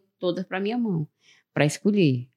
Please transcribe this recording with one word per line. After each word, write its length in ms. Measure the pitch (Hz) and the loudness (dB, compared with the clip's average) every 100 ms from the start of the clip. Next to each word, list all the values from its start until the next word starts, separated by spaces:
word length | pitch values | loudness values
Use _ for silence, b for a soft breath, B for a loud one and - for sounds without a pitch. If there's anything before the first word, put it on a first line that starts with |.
| - _ | -12 _
todas 260 | 180 175 | -4 -4
pra 140 | 185 185 | -6 -4
minha 180 | 202 247 | -2 -2
mão, 300 | 226 165 151 _ b b _ | -2 -2 -4 _ b b _
pra 100 | 151 | 0
escolher. 600 | 147 - 208 208 156 123 123 | 0 0 0 2 2 2 -6